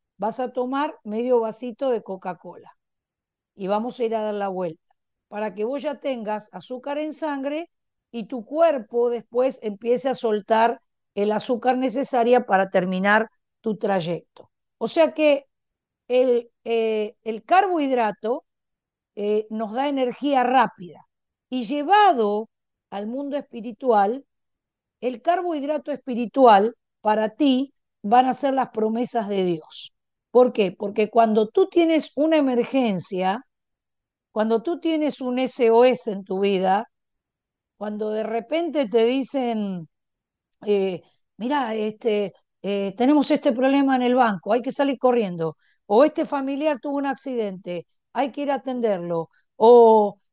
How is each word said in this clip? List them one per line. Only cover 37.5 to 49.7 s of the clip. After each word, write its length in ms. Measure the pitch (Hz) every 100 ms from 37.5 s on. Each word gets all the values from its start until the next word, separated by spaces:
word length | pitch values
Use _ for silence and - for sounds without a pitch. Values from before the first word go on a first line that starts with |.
| _ _ -
cuando 340 | 208 208 214
de 120 | 214
repente 640 | 214 226 233 311 339 294 240
te 160 | 226 226
dicen, 840 | 269 262 277 247 220 202 180 160 _ _ _ _ _ _ _ 214
eh, 360 | 202 190 175 - _ _ -
"Mirá, 380 | 233 294 240 220
este, 580 | 214 214 240 208 202 - _ _
eh, 320 | 190 202 196 190
tenemos 340 | 247 294 277
este 220 | 294 294
problema 420 | 226 262 277 269 262
en 80 |
el 120 | 247 247
banco, 380 | 240 190 196
hay 80 | 240
que 100 | 240
salir 260 | - 277 254
corriendo", 580 | 254 247 202 175 160 - _ _ -
o 180 | 208
"Este 220 | 302 302 294
familiar 540 | 285 269 277 311 269
tuvo 160 | 294 277
un 80 | 277
accidente, 800 | 269 277 240 208 185 190 175 - _ _
hay 180 | 226 269
que 100 | 214
ir 100 | 285
a 40 | 269
atenderlo", 760 | 269 254 226 190 175 170 165 _ _ -
o, 600 | 220